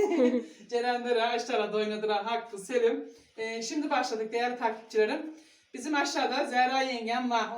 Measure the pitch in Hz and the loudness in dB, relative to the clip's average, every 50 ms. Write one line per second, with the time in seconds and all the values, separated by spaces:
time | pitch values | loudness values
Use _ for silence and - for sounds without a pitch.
0 | 403 - 349 320 247 247 247 240 226 - - - - - 240 240 240 247 240 240 | 2 4 4 4 4 4 4 2 -2 -6 -12 -20 -10 -4 -2 -2 0 0 0 0
1 | 240 247 240 226 226 240 240 233 233 - 240 214 208 202 208 214 214 214 214 214 | 0 0 2 2 2 2 0 -2 -2 -2 0 0 0 0 0 0 0 0 -2 -2
2 | 214 214 208 - - 226 233 233 233 - 208 190 - - 254 233 226 233 277 277 | 0 0 0 0 0 -2 -2 -4 -4 -6 -10 -12 -6 -2 0 4 4 4 2 0
3 | - - - - - _ _ 220 220 226 226 226 226 - 302 302 294 285 262 254 | -4 -8 -14 -20 -20 _ _ -8 -6 -6 -4 -6 -6 -4 -2 -2 0 0 2 0
4 | 233 - 233 220 220 220 233 233 240 247 247 240 240 220 214 - - - - 214 | 0 0 -2 -4 -4 -2 -2 0 0 0 -2 -2 -2 -2 -2 -4 -8 -2 2 2
5 | 214 220 285 311 - - - - - - - _ _ _ - 262 - 311 294 285 | 4 4 2 -2 -6 -8 -12 -14 -18 -20 -20 _ _ _ -12 -8 -4 -2 0 0
6 | 269 - - 302 254 240 247 269 285 - 247 254 254 254 262 269 262 262 254 233 | 0 0 0 0 0 0 0 0 -2 0 2 2 2 4 4 2 0 0 -2 -4
7 | 220 226 233 247 247 247 233 226 214 220 233 | -2 -2 -2 0 0 0 0 0 0 -2 -4